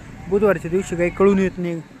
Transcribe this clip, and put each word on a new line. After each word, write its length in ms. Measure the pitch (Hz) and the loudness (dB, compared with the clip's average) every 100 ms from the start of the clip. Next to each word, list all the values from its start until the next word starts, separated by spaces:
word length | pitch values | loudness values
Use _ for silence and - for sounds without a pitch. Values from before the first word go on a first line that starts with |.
| - - - | -16 -16 -4
बुधवारच्या 420 | 196 202 175 165 | 2 2 2 0
दिवशी 240 | 180 190 170 | -2 -2 -2
गाय 140 | 175 | -2
कळून 300 | 170 196 196 | 4 4 4
येत 120 | 190 180 | 2 -2
नाही 240 | 175 165 151 - | -6 -6 -10 -14